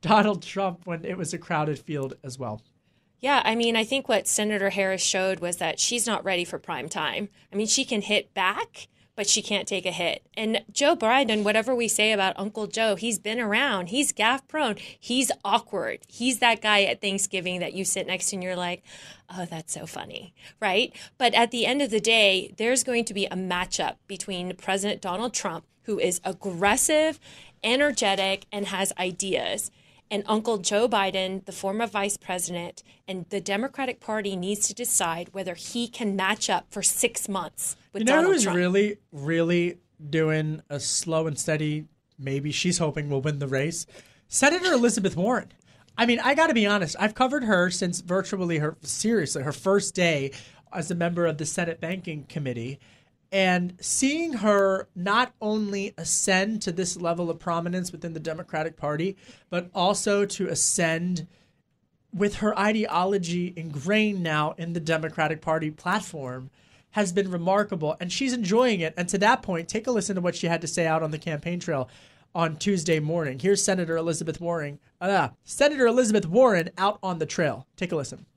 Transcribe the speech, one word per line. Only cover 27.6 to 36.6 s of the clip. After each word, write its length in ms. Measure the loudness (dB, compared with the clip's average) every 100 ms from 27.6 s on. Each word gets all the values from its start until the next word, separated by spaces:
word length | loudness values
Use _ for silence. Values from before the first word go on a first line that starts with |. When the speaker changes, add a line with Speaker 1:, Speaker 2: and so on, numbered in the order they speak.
Speaker 2:
energetic, 840 | 0 2 2 2 0 2 0 -2 -6
and 160 | -6 -4
has 240 | -2 -2 -2
ideas, 720 | -6 -4 -2 -2 -2 -4 -8 _ _ _ _
and 140 | -6 0
Uncle 320 | 0 0 -2
Joe 300 | 0 2 2
Biden, 560 | 2 0 0 -2 -4 -10
the 60 |
former 360 | -8 -4 -2 -2
vice 300 | -2 -2 -4
president, 680 | -6 -6 -4 -6 -8 -14 -20 _ -10
and 180 | -10 -6
the 100 | -6
Democratic 600 | -2 -2 -2 -4 -6 -6
Party 360 | -6 -4 -4 -4
needs 320 | -4 -2 -2
to 60 |
decide 560 | -2 -2 0 0 -2 -6
whether 220 | -8 -8
he 340 | -8 -8 -6 -6
can 280 | -4 -2 0
match 340 | 0 0 0
up 160 | 0